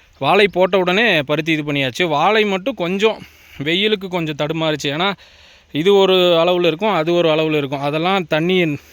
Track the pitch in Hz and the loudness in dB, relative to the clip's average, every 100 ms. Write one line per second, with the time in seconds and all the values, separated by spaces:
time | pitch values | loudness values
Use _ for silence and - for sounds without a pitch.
0 | _ - 139 185 208 170 185 190 175 185 | _ -6 0 2 2 2 2 2 0 0
1 | 233 170 139 151 156 156 147 143 131 117 | 2 0 0 -2 -2 -2 -2 -2 -2 -2
2 | 175 143 175 220 208 190 202 240 170 196 | -2 2 2 2 0 -2 -4 -6 -4 0
3 | 220 208 - - - - 143 175 214 214 | 0 -2 -10 -20 -20 -10 -4 0 0 -2
4 | 190 180 160 143 151 160 160 151 147 143 | -4 -6 -4 -4 -4 -2 -2 -2 -4 -2
5 | 190 190 - - - - _ 139 175 202 | -4 -4 -12 -20 -20 -20 _ -2 2 4
6 | 190 185 180 165 175 180 175 156 214 180 | 4 4 4 4 2 2 0 0 -2 -2
7 | 156 175 165 156 160 151 139 139 147 156 | 0 2 2 2 0 -2 -2 -4 -4 -2
8 | 170 196 170 156 170 185 170 143 - | -2 -2 -2 -2 0 0 0 -2 -10